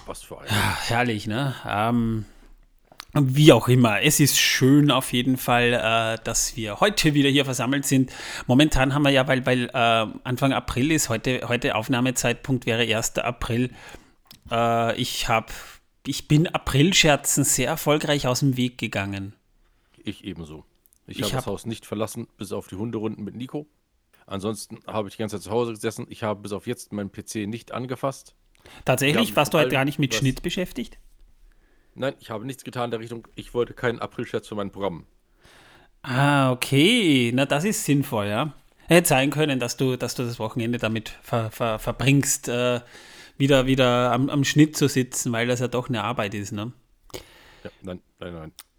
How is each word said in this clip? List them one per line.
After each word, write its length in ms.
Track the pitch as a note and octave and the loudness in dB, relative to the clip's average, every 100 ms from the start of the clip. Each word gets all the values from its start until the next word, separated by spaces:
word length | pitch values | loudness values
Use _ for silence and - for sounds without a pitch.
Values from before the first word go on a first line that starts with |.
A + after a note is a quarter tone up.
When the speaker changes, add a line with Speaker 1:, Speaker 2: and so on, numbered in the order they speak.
| - | -16
Speaker 1:
was 160 | - | -16
für 180 | - - | -14 -14
ein 60 | - | -4
Speaker 2:
Ja, 300 | G#2 G#2 F2 - | -2 0 -2 -2
herrlich, 400 | A#2 B2 G#2+ G#2+ | 0 0 -2 -4
ne? 280 | A2 C#3+ B2 A2 | -4 -4 -4 -4
Ähm, 560 | G#2 A2+ A#2+ A2+ A2 G#2+ - - - _ _ _ - - | -2 0 2 0 -2 -6 -16 -20 -20 _ _ _ -20 -4
wie 400 | D3+ C3+ C3 D3+ | 0 2 6 8
auch 160 | F#3 - | 8 8
immer, 320 | B2 A#2+ G2+ | 4 4 4
es 200 | C#3+ D3+ | 2 4
ist 180 | C#3 - | 4 4
schön 520 | - - C3 C#3+ D3 | 2 4 6 6 6
auf 220 | B2+ - | 2 0
jeden 240 | B2 B2 C3 | 0 0 0
Fall, 360 | - A#2+ A#2+ | 2 2 4
äh, 500 | A#2+ A2 A2+ A2+ A2+ | 2 2 0 0 -4
dass 320 | - A2+ - - | -4 -2 -2 -4
wir 240 | G#2+ G2+ | -6 0
heute 320 | G#3 G#3 D#3+ | 0 2 2
wieder 160 | D3 C#3 | 4 4
hier 160 | C#3 | 4
versammelt 400 | C3+ B2 A#2+ C#3 | 0 -2 -2 -2
sind. 280 | C#3 C3+ C3 - - - - | 2 2 2 -4 -12 -8 2
Momentan 480 | B2+ D3+ C3+ C3+ | 4 6 4 2
haben 80 | C#3 | 2
wir 80 | C#3+ | 4
ja, 160 | C3+ C3 | 4 4
weil, 180 | C3 | 0
weil, 240 | C3 B2+ A#2+ | 2 0 0
äh, 320 | C3+ A#2 A2+ A2 - | 0 2 2 0 -6
Anfang 280 | B2+ B2 C#3 | -8 -2 0
April 400 | B2 - - C#3+ | 0 -2 -2 0
ist, 180 | D#3 - | 0 0
heute, 380 | A2+ - B2+ G#2+ | -2 -2 -4 -2
heute 260 | A#2+ C#3 | -2 0
Aufnahmezeitpunkt 920 | G#2 A2 B2 B2+ B2 B2 A#2+ - B2+ B2 | -2 0 0 0 0 -2 -2 -2 -2 0
wäre 180 | A2+ | 0
erster 400 | A#2 G#2+ - - | 0 0 -2 -4
April. 460 | - B2 - A2+ C3 - - - _ _ _ - - | -4 -4 -4 -2 -2 -6 -20 -20 _ _ _ -20 -4
Äh, 480 | A#2 A#2 A#2 A2+ A2 | 0 2 2 0 -2
ich 300 | B2 - - | -4 -4 0
hab, 240 | A2+ - - - - _ _ - | 0 -2 -14 -16 -20 _ _ -8
ich 220 | C#3 - | -6 2
bin 180 | D3+ E3 | 2 4
Aprilscherzen 1000 | - - C3+ D#3+ F#3+ D#3+ C#3+ - - | -2 0 4 4 6 4 4 2 0
sehr 240 | C#3 - B2+ | 2 2 0
erfolgreich 600 | D#3+ - D3+ D3+ C#3+ C3+ | -2 0 0 2 0 0
aus 120 | B2 | 2
dem 160 | C#3+ B2 | 2 2
Weg 220 | B2 - | -2 -2
gegangen. 560 | A2+ G#2+ G2 G2 G2 - _ _ _ _ _ _ | -6 -4 -4 -6 -10 -14 _ _ _ _ _ _
Speaker 1:
Ich 200 | - G2 | -12 -12
ebenso. 400 | G#2 E2 D#2 D2+ - _ _ _ - | -12 -12 -12 -16 -20 _ _ _ -16
Ich 120 | F2 | -8
Speaker 2:
Ich 40 | |
Speaker 1:
hab 80 | B2 | -4
das 120 | C3 | -4
Speaker 2:
hab 40 | A2+ | -6
Speaker 1:
Haus 180 | F#2+ | -8
nicht 220 | - A2 - | -8 -12 -10
verlassen, 400 | G#2+ A2 - A2+ - | -6 -6 -8 -14 -12
bis 140 | G2 | -10
auf 160 | G#2 - | -10 -10
die 80 | |
Hunderunden 480 | F#2+ A#2 A2+ A2 G#2 | -8 -6 -6 -6 -8
mit 140 | G2+ A2 | -12 -10
Nico. 320 | B2+ D3+ D3+ _ _ _ _ _ - | -10 -12 -12 _ _ _ _ _ -12
Ansonsten 540 | G2 G2+ G#2+ - A2 | -6 -6 -6 -10 -18
habe 220 | - G#2+ G2 | -8 -6 -6
ich 80 | |
die 60 | - | -6
ganze 160 | A2 G2+ | -8 -8
Zeit 80 | |
zu 80 | F2+ | -4
Hause 220 | A2+ A#2+ | -2 -2
gesessen. 320 | A2 A2+ - F#2+ | -4 -6 -8 -14
Ich 160 | - | -8
habe 160 | G#2+ G2+ | -6 -6
bis 100 | G2+ | -6
auf 160 | G2 - | -8 -8
jetzt 260 | B2 - | -10 -10
meinen 180 | G#2 G2+ | -10 -8
P 140 | - | -10
C 220 | - A2 G2+ | -10 -8 -6
nicht 240 | A#2 - | -8 -10
angefasst. 640 | - B2+ B2+ C3+ - - _ _ _ - - | -10 -8 -6 -6 -8 -18 _ _ _ -20 -10
Speaker 2:
Tatsächlich? 380 | - B2+ C#3 E3 | -2 0 2 2
Speaker 1:
Ich 60 | A#3 | 0
habe 80 | - | 0
Speaker 2:
Warst 180 | C#3+ | 0
du 40 | E3 | 2
heute 80 | B2+ | 2
Speaker 1:
allem 80 | |
Speaker 2:
gar 100 | C3 | 2
nicht 160 | C#3 C#3+ | -2 -2
mit 100 | C#3 | -2
Speaker 1:
was 80 | A2 | 0
Speaker 2:
Schnitt 240 | C3 B2+ | -2 -2
beschäftigt? 560 | F3+ - F3+ - A3+ - - _ - _ - _ _ _ _ | -6 -6 -8 -8 -12 -14 -20 _ -20 _ -20 _ _ _ _
Speaker 1:
Nein, 200 | - C3 C#3 | -6 -6 -6
ich 120 | - | -12
habe 140 | G#2+ | -10
nichts 200 | B2 C3 | -10 -12
getan 220 | - B2+ A#2+ | -12 -8 -6
in 40 | |
der 80 | A#2 | -6
Richtung. 300 | A2+ A#2 - - | -10 -14 -16 -18
Ich 180 | - | -8
wollte 200 | A#2+ A#2 | -4 -4
keinen 260 | - A#2+ A#2 | -2 -4 -4
Aprilscherz 480 | G#2+ - A#2 A2+ - | -8 -8 -6 -6 -6
für 80 | G#2+ | -8
mein 160 | G2 | -8
Programm. 340 | G2 G2 E2 - _ _ _ _ - - - _ _ | -4 -4 -6 -16 _ _ _ _ -20 -20 -20 _ _
Speaker 2:
Ah, 480 | - B2+ C#3+ C#3+ C3+ | -4 0 2 2 2
okay. 800 | B2+ - C3+ E3+ B3 F#3 C3+ A#2 | 0 0 4 4 4 4 4 2
Na, 140 | B2 C#3 | 0 0
das 160 | C#3+ | 0
ist 220 | G3 - | -2 -2
sinnvoll, 420 | - C#3+ C#3 A2+ G2+ | 0 0 0 -2 -2
ja. 280 | G#2+ D3+ - _ _ - | -2 -4 -8 _ _ 4
Hätte 180 | E3 E3+ | 4 6
sein 240 | C3 C#3 | 2 2
können, 300 | C#3 D3+ C3 | 0 0 0
dass 160 | A#2+ - | -4 -2
du, 180 | C3+ | -2
dass 220 | B2 A#2+ - | -2 -4 -4
du 80 | |
das 160 | A#2+ A#2+ | -6 -6
Wochenende 380 | A2 B2+ A#2 A#2+ | -6 -4 -4 -2
damit 320 | A2 A2 - - | -2 -4 -8 -16
ver-, 300 | - A#2+ A2 | -4 -4 -4
ver-, 260 | - A#2+ A2 | -4 -4 -4
verbringst, 720 | - A#2 B2+ C#3+ C#3 - - | -6 -2 2 4 2 -2 -4
äh, 320 | A#2+ B2 A#2+ - - - - - - | -2 0 -2 -6 -20 -20 -20 -14 -2
wieder, 280 | C#3 C#3 B2+ | 4 4 4
wieder 440 | C3 B2+ B2 B2 | 4 4 4 2
am, 200 | A#2+ C#3 | 2 0
am 120 | C#3+ | 0
Schnitt 340 | C3+ C#3+ D3+ D3+ | 2 4 4 4
zu 120 | C#3+ | 0
sitzen, 420 | C3 B2+ - B2+ | 0 -2 -4 -4
weil 160 | A2+ A#2+ | -2 0
das 140 | B2 | 0
ja 80 | B2 | -2
doch 200 | A#2+ B2 | -4 -4
eine 140 | A#2+ | -2
Arbeit 320 | G#2 B2 G#2 | -2 -2 -4
ist, 160 | G#2 G2+ | -6 -8
ne? 220 | G#2 A2+ - _ _ _ - - - - - | -8 -8 -12 _ _ _ -20 -20 -20 -20 -20
Speaker 1:
Ja, 80 | - _ | -20 _
nein, 180 | F#2+ F2+ _ - | -14 -14 _ -16
nein, 160 | F2+ | -14
nein. 180 | E2+ D#2+ - - | -12 -14 -18 -20